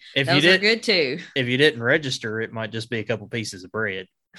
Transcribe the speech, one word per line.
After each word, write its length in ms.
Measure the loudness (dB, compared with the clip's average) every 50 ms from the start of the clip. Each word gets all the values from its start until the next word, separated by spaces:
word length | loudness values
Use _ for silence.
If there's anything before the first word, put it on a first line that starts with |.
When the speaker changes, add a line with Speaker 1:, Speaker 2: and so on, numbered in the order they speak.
| -20 -4 -2
Speaker 1:
if 120 | -2 2 2
you 60 | 4
Speaker 2:
those 100 | 4 6
are 120 | 6 6 6
Speaker 1:
did, 40 |
Speaker 2:
good 220 | 4 2 2 2 0
too. 360 | 0 2 2 2 0 -2 -6 -10 -6 -4
Speaker 1:
if 120 | -4 0 0
you 100 | 2 4
didn't 240 | 4 4 4 2 2
register, 560 | 2 2 2 0 -2 -6 -6 -6 -6 -4 -4
it 140 | -6 -6 -6
might 180 | -8 -8 -6
just 180 | -6 -8 -6 -6
be 100 | -6 -6
a 40 | -4
couple 240 | -4 -6 -6 -6 -8
pieces 380 | -8 -8 -6 -8 -10 -12 -16
of 60 | -10 -6
bread. 340 | -4 -4 -4 -4 -8 -10 -14 _ _ _ _ _